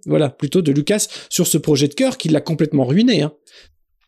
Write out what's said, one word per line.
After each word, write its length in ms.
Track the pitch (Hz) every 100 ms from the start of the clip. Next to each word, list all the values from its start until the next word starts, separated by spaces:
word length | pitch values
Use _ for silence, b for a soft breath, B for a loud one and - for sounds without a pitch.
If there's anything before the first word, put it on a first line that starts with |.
| -
voilà, 240 | 151 143
plutôt 320 | - 143 185
de 100 | 156
Lucas 360 | 139 147 208 - B B
sur 180 | - 170
ce 100 | 160
projet 300 | 147 143 147
de 80 | -
cœur 240 | 262 -
qui 100 | 165
l'a 120 | 151
complètement 440 | - 156 151 143 123
ruiné, 380 | 165 247 190
hein. 100 | 151 - _ b b _ _ _